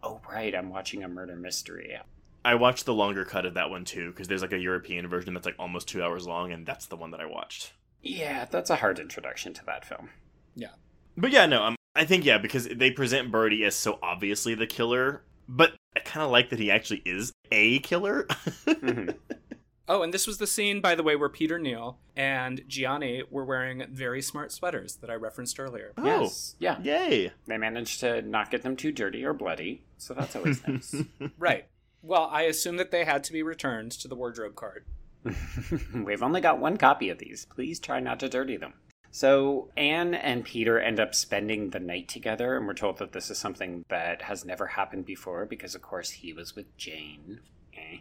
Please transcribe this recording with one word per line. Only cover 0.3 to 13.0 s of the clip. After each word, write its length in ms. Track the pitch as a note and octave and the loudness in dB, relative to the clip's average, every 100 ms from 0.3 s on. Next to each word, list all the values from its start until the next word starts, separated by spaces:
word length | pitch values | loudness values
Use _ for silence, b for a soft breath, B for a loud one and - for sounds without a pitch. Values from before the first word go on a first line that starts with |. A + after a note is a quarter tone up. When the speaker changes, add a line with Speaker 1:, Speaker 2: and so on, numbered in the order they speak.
Speaker 1:
right, 220 | G#2+ A2 | -4 -2
I'm 140 | F#2+ F#2 | -2 -4
watching 340 | F#2 F#2+ G#2 | -8 -8 -8
a 40 | F#2 | -10
murder 280 | F2+ F2+ F2 | -10 -12 -12
mystery." 600 | F2 - - F2 - A2 - - - - | -8 -8 -8 -14 -12 -14 -14 -20 -20 -2
Speaker 2:
I 120 | B2 A#2+ | 4 6
watched 300 | B2 B2 - | 6 4 0
the 80 | |
longer 300 | A2+ G2+ G2 | 4 4 2
cut 220 | F#2 G2 F2+ | -2 -2 -2
of 80 | |
that 160 | F2 D#2 | -2 -2
one, 140 | F#2 | -2
too, 280 | F2+ - E2+ | -8 -8 -8
'cause 140 | F2 F#2 | -8 -4
there's, 140 | F#2+ | -2
like, 100 | F#2 | 0
a 60 | F#2+ | -2
European 480 | F2+ F2+ - F2+ F2 | 0 -2 -2 -8 -4
version 240 | F2+ F2+ | -4 -4
that's, 140 | F2+ F2+ | -6 -6
like, 80 | E2+ | -6
almost 300 | F2+ F2 - | -8 -8 -8
two 140 | - | -4
hours 240 | F2 E2+ F2 | -2 -2 -4
long, 260 | E2+ F2+ | -6 -6
and 140 | E2+ E2 | -8 -10
that's 200 | - - | -10 -10
the 100 | E2+ | -12
one 160 | E2+ | -12
that 80 | E2 | -10
I 60 | D#2 | -10
watched. 460 | D#2+ - - - _ _ _ | -10 -10 -12 -14 _ _ _
Speaker 1:
Yeah, 440 | - - D3+ C#3 A#2+ | -10 -6 -4 -4 -2
that's 240 | F3 F3 | -4 0
a 60 | D#3 | 2
hard 220 | A2 E2 | 2 0
introduction 560 | D#2 - C2+ - - | -6 -10 -10 -10 -10
to 100 | F2 - | -10 -8
that 180 | - | -8
film. 260 | - - - - - _ _ - | -8 -14 -14 -20 -20 _ _ -16
Speaker 3:
Yeah. 140 | A#2 - _ _ _ - | -16 -16 _ _ _ -2
Speaker 2:
But 140 | A#3 | 6
yeah, 160 | C4+ F3 | 8 8
no, 160 | B2+ | 8
um, 140 | G#2+ A#2 _ | 4 0 _
I 100 | - | 0
think, 200 | D#3 F#3 | 4 6
yeah, 140 | D3 G#2+ | 8 6
because 280 | G#2 C3+ A#2+ | 6 -2 -2
they 220 | A#2 C3 | 4 4
present 400 | C3 | 4